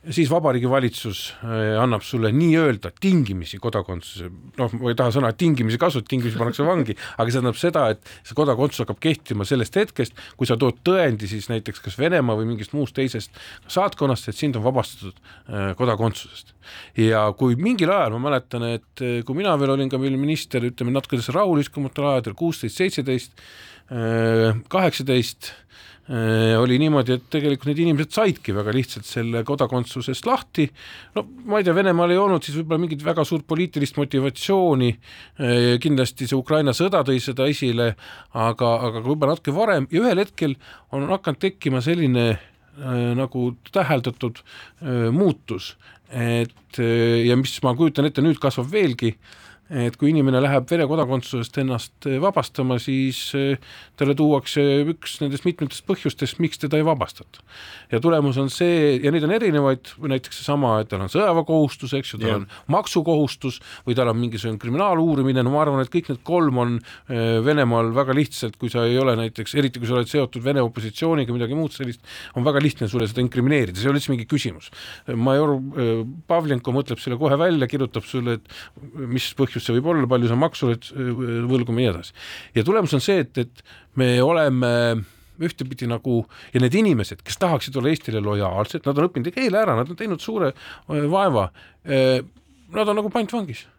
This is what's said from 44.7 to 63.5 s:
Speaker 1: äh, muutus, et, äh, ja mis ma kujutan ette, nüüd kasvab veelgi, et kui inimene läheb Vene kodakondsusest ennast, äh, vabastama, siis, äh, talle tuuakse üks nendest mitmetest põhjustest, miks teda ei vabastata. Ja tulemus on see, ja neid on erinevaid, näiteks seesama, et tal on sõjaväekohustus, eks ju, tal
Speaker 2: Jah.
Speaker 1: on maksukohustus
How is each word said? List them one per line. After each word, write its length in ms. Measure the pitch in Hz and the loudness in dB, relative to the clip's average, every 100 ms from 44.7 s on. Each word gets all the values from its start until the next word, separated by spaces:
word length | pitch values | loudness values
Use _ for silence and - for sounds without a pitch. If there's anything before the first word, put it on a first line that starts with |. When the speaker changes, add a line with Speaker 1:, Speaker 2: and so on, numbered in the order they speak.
| _ | _
Speaker 1:
äh, 260 | 151 123 117 | -4 0 2
muutus, 640 | 135 196 - - 104 - - - - _ | 2 2 0 -6 -10 -10 -18 -20 -20 _
et, 680 | 123 117 117 117 - _ - | -4 0 0 -2 -6 _ -2
äh, 480 | 117 117 117 117 120 | 2 4 4 4 4
ja 100 | 123 | 4
mis 220 | 131 - | 2 0
ma 100 | 131 123 | 0 2
kujutan 300 | 160 143 147 | 2 2 0
ette, 160 | 143 | 2
nüüd 160 | 151 147 | 2 2
kasvab 320 | 139 131 127 | 0 -2 -2
veelgi, 440 | 208 175 120 117 104 - - - - | 0 0 2 -2 -4 -16 -20 -20 -20
et 320 | _ 147 123 - | _ -4 -4 0
kui 140 | 147 | 2
inimene 260 | 160 135 127 | 4 4 4
läheb 240 | 139 139 127 | 4 2 0
Vene 160 | 170 143 | 0 2
kodakondsusest 720 | 160 131 131 - 127 110 - | 0 0 -2 -2 -6 -4 -4
ennast, 360 | 131 120 - _ 143 | -2 -4 -8 _ -4
äh, 140 | 131 | 0
vabastama, 540 | 185 190 - - 127 123 | 0 0 -4 -2 -2 0
siis, 540 | 131 135 135 123 - | 0 -2 -2 -4 -6
äh, 220 | 139 139 135 - - - - | -2 -2 -2 -6 -20 -20 -2
talle 160 | 139 | 0
tuuakse 480 | 143 151 143 - 147 143 139 147 | 4 4 2 0 0 2 2 0
üks 300 | 165 - - | -4 -8 -6
nendest 180 | 143 139 180 | -6 -2 -4
mitmetest 340 | 170 143 - - | -2 -6 -8 -6
põhjustest, 500 | 190 143 - 139 - | -4 -4 -4 -8 -2
miks 220 | 165 - | -2 -2
teda 160 | 151 151 | -2 0
ei 80 | 156 | 2
vabastata. 560 | 147 - - - - _ - - - - | 0 -2 -8 -20 -20 _ -20 -20 -20 -4
Ja 80 | 139 | 0
tulemus 380 | 165 160 143 131 | 2 4 2 0
on 140 | 139 | -2
see, 460 | - 175 170 147 131 | 0 2 4 4 4
ja 80 | 143 | 2
neid 160 | 165 151 | 2 2
on 60 | |
erinevaid, 560 | 220 220 151 139 135 - - 151 | 2 2 2 2 0 -6 -10 -4
näiteks 320 | 135 - - | -4 -4 -12
seesama, 380 | - 143 131 107 | -4 0 2 2
et 80 | 107 | 0
tal 80 | 98 | -4
on 80 | 95 | -2
sõjaväekohustus, 840 | 165 208 165 160 160 147 - 131 139 | 0 2 2 2 2 2 -2 -6 -6
eks 160 | 131 | -6
ju, 60 | 113 | -4
tal 80 | 113 | 0
Speaker 2:
Jah. 140 | 104 | 0
Speaker 1:
on 320 | 98 - - 170 | -2 -14 0 0
maksukohustus 840 | 208 175 156 156 143 - 135 | 2 0 2 2 2 -2 -8